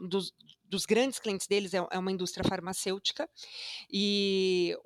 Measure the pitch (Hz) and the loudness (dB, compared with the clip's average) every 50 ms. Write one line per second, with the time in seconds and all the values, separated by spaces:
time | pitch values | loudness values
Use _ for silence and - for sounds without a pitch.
0 | 180 180 170 196 180 - _ _ _ - - _ _ - 196 196 - - 214 226 | -8 -4 -2 -2 -4 -4 _ _ _ -20 -20 _ _ -6 -4 -4 2 4 4 4
1 | 254 269 240 - - 220 196 185 - - 202 202 202 180 196 185 175 - - 185 | 4 2 0 -4 -4 -4 -4 -2 0 2 2 2 2 0 -2 -2 -2 0 -2 -2
2 | 185 190 190 185 180 175 - 185 185 - 190 180 170 180 185 - - 196 190 202 | 0 0 0 0 -2 -4 -4 0 0 0 0 0 -4 -6 -6 -4 -2 -2 -2 -2
3 | - - - - 302 - _ - - - - - - - - - - - - 196 | -2 -4 -4 -4 -6 -8 _ -16 -18 -16 -14 -12 -12 -10 -10 -12 -12 -4 -2 0
4 | 202 202 202 202 202 196 190 190 190 190 185 180 175 170 170 - - | 2 4 4 4 4 4 4 4 4 4 4 4 2 2 0 -2 -2